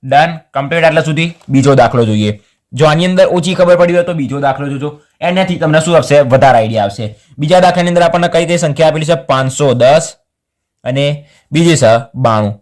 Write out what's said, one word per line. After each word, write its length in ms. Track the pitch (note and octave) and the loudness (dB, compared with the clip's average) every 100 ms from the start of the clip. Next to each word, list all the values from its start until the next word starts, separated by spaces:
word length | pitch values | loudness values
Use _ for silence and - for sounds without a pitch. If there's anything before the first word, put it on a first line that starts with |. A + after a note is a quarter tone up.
| C3 | 0
ડન, 260 | C#3 E3 E3 _ | 0 0 -4 _
કમ્પ્લીટ. 300 | C#3 C#3 E3+ | -8 -4 0
આટલા 220 | D#3+ D#3+ D3+ | 0 0 -2
સુધી 220 | D3+ E3 E3+ - | -4 -4 -8 -2
બીજો 260 | C3+ C3 C3+ | 0 2 2
દાખલો 260 | A#2 B2+ A2+ | 2 2 0
જોઈએ. 240 | G#2+ G#2+ G#2 _ _ _ | 0 -2 -6 _ _ _
જો 120 | B2 D3+ | -2 0
આની 200 | D3+ F3+ | 2 0
અંદર 140 | F#3 F#3+ F3+ | 2 2 0
ઓછી 180 | F3 | -2
ખબર 220 | F#3 F3+ F3 | 0 2 2
પડી 160 | F3 F3 | 2 0
હોય 120 | F3 | -2
તો 40 | E3 | -4
બીજો 200 | C3 C#3 | -6 -4
દાખલો 260 | C#3 C3 C#3+ | -4 -4 -6
જોજો, 260 | C#3 D3 D3 _ _ | -8 -10 -12 _ _
એનાથી 380 | E3+ F3+ F#3 E3+ | -4 -2 -2 -2
તમને 180 | D#3+ D#3 | 0 0
શું 160 | D#3 E3+ | 2 0
આવશે? 300 | C3 C#3+ C3 | 2 2 4
વધારે 260 | C3 C3+ B2 | 4 4 2
આઈડિયા 300 | A2 A2 G2+ | 0 -2 -4
આવશે. 240 | - G#2+ - _ C3+ | -6 -12 -14 _ -10
બીજા 220 | D3+ F3+ | 0 2
દાખલાની 280 | F3+ F3 F3 | 2 0 0
અંદર 120 | F3 E3+ | 0 0
આપણને 220 | F3 E3+ | 0 0
કઈ 120 | E3+ E3+ | 0 0
કઈ 80 | F3 | -2
સંખ્યા 300 | E3 C#3+ D#3 | -2 0 0
આપેલી 200 | D#3 D3+ | 0 -2
છે? 60 | E3 - | -4 -2
પાંચસો 440 | C3 C3 C3 C#3+ A#2+ | -2 -2 -2 -2 2
દસ 220 | B2 D#3 D#3 - _ _ _ _ _ _ | 4 2 0 -16 _ _ _ _ _ _
અને 200 | B2 C3+ C#3+ D3 - _ _ | -8 -4 -4 -4 -12 _ _
બીજી 300 | D3+ E3+ D#3+ | 0 2 2
છે 100 | A#2 A#2 A#2+ | 4 2 -2
બાણું. 400 | - B2+ A2 G#2 G#2 | -4 -2 0 -2 -6